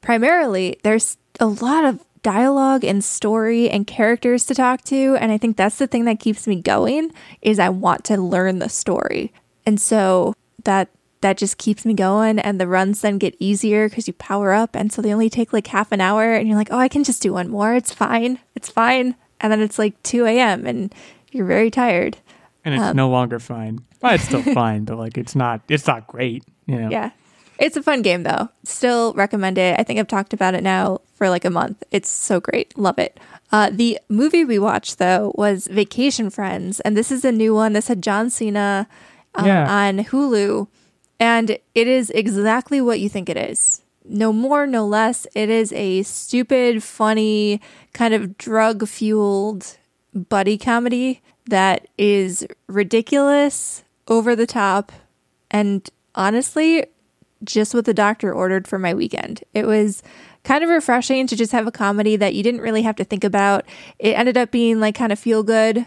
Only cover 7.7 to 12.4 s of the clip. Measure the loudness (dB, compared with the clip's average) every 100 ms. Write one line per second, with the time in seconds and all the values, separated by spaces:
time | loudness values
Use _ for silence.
7.7 | 2 0 -2 0 0 0 0 0 -2 -4
8.7 | -6 -2 -2 -2 -4 -6 _ _ _ -2
9.7 | 0 2 2 2 2 0 -4 _ -8 0
10.7 | 0 0 _ _ _ 0 0 -2 -4 -4
11.7 | -2 -2 0 2 2 2 0